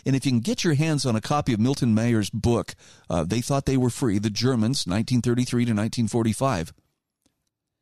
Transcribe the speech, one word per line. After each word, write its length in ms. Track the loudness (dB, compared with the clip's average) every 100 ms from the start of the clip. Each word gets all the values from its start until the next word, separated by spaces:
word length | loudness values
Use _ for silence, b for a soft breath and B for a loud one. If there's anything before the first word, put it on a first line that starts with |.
| -2
And 100 | 0
if 80 |
you 80 | 2
can 80 | 0
get 240 | 0 -2
your 80 | 0
hands 320 | 2 2 0
on 100 | 0
a 60 | -2
copy 320 | 0 -2 0
of 80 | 2
Milton 340 | 2 2 2
Mayer's 360 | 2 2 2 0
book, 440 | -2 0 0 -2 -10 B B B
uh, 140 | -2
They 180 | -2 -2
Thought 240 | -2 -2 0
They 100 | 2
Were 140 | 2
Free, 280 | 0 0 0
The 120 | -2
Germans, 560 | 0 0 2 0 -2 -2
nineteen 340 | -2 0 0
thirty-three 460 | 2 0 0 0 0
to 80 |
nineteen 340 | 0 -2 -2 -2
forty-five, 640 | 0 0 0 -2 -2 -6 -12 _ _ _ _ _ _ _ _ _ _